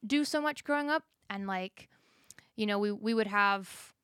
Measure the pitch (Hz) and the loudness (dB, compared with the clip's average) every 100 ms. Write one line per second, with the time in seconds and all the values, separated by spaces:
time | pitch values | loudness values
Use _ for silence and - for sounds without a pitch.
0 | 208 294 285 302 302 285 - 294 285 311 | 0 0 2 0 0 -2 -2 -2 2 0
1 | - _ - 196 196 185 190 - - _ | -2 _ -10 -8 -4 -4 -6 -10 -20 _
2 | _ _ - - - - 214 202 208 202 | _ _ -20 -20 -14 -4 0 2 0 0
3 | 214 226 208 202 202 196 185 - - _ | 0 2 2 4 4 2 -4 -16 -20 _